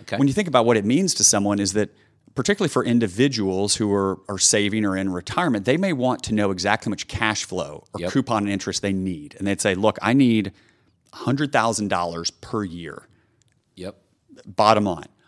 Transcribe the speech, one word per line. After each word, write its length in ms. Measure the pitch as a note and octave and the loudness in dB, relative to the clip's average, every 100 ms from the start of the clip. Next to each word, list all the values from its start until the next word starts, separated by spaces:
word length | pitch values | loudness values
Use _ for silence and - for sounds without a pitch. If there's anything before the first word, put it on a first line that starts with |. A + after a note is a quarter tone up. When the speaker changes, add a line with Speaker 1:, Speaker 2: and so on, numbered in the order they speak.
Speaker 1:
Okay. 140 | - G#2 | -8 0
Speaker 2:
when 120 | C#3 | 0
you 60 | |
think 140 | C3+ F#3 | 2 2
about 160 | B2+ | 2
what 120 | A2+ A2+ | 4 4
it 80 | |
means 300 | G2+ C#3 F#3+ | 4 2 2
to 100 | - | 2
someone 340 | - G#2 G2+ G2+ | 2 2 2 0
is 160 | G2 | 0
that, 160 | G2+ G2+ _ _ _ _ | 0 -2 _ _ _ _
particularly 360 | - B2+ G#3 F3+ | -6 -2 0 0
for 140 | C3+ | 0
individuals 920 | A2+ A#2 A2 F#2 C#3 A#2 G2 F#2 G2+ - | 2 2 0 2 0 2 -2 -2 -2 0
who 160 | G#2+ | 0
are, 260 | G2+ G2 F#2 - | 2 0 -2 -6
are 100 | G2 | -2
saving 460 | - G#2+ G#2 A2 | 2 2 2 0
or 120 | G2+ F#2+ | 0 0
in 140 | G2 | -2
retirement, 540 | F2+ - - F3 G#2+ G2+ | -4 -6 -2 0 0 0
they 100 | D#3 | 0
may 160 | G3 | 0
want 300 | C#3 B2+ B2 | -2 -2 -2
to 100 | - | -2
know 160 | G#2+ G2+ | 0 0
exactly 400 | F#2 G2 G#2+ - | 0 0 0 -2
how 20 | |
much 140 | F#2+ - | -6 -8
cash 380 | - A2 G#2 | -2 -2 -2
flow 400 | - F#2 D2 D2+ - | -4 -6 -6 -10 -14
or 80 | - | -8
Speaker 1:
Yep. 120 | F2 | -2
Speaker 2:
coupon 320 | C3+ B2+ A2 | -2 0 0
and 60 | G2+ | 0
interest 300 | G2 - - | -2 -4 -4
they 100 | G2+ | -4
need. 440 | F#2+ F#2+ E2 D2 - | -2 -4 -6 -10 -8
And 80 | G2+ | -4
they'd 140 | G2 | -2
say, 140 | G#2 | 0
"Look, 240 | F#2 G#2+ - | 2 0 0
I 120 | G2+ | 0
need 380 | C3 B2+ A2 F#2+ - _ _ _ _ _ | 4 4 4 0 -8 _ _ _ _ _
a 40 | - | -8
hundred 360 | - C3+ D3 | -4 -2 0
thousand 360 | C#3 A2+ G#2+ G2+ | 2 2 0 0
dollars 420 | F#2 F2 E2 E2+ | 0 -2 -4 -8
per 340 | - - A2+ | -10 -8 -6
year." 420 | G2 E2+ D#2+ - _ _ _ _ _ _ _ - | -6 -8 -12 -14 _ _ _ _ _ _ _ -16
Speaker 1:
Yep. 180 | F2+ - _ _ _ - - | -14 -16 _ _ _ -20 -14
Speaker 2:
Bottom 380 | G#2 G#2+ G#2+ | 2 6 6
line, 240 | G2+ E2 - _ | 4 -2 -8 _